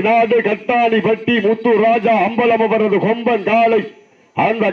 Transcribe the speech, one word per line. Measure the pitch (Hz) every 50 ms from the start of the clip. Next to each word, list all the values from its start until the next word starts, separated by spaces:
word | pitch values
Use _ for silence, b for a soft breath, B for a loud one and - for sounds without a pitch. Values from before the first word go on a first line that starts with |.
| 190
நாடு | 214 233 - - 214 240 233 220
கட்டாணிப்பட்டி | 208 214 208 - - 247 240 233 226 226 214 - 214 220 220 - - 240 233 196
முத்து | 208 226 220 226 240 226 202 214
ராஜா | 226 233 233 196 233 226 208 180 202
அம்பலம் | 233 226 240 233 226 220 226 208
அவரது | 220 220 214 208 196 185 147 202
கொம்பன் | 233 240 226 247 240 214 190 202
காளை. | 220 233 233 226 226 208 - - - - - _ b b b b b
அந்த | 190 - 202 226 233 208 196